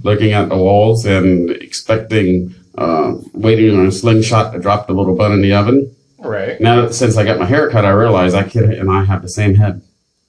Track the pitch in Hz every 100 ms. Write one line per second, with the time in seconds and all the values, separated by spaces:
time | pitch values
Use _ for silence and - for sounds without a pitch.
0 | 107 104 107 104 90 95 92 101 110 113
1 | 101 95 95 90 85 - - - - 110
2 | - 110 92 90 90 - _ - 80 80
3 | - - - - 110 110 110 101 95 -
4 | 113 110 107 110 107 90 98 104 - 95
5 | 95 92 104 101 98 101 104 139 139 -
6 | _ _ 127 104 98 - 113 120 120 -
7 | 120 110 104 95 92 143 151 117 101 101
8 | 117 95 90 95 98 117 107 - 95 98
9 | 98 95 92 - 104 98 104 87 - _
10 | _ _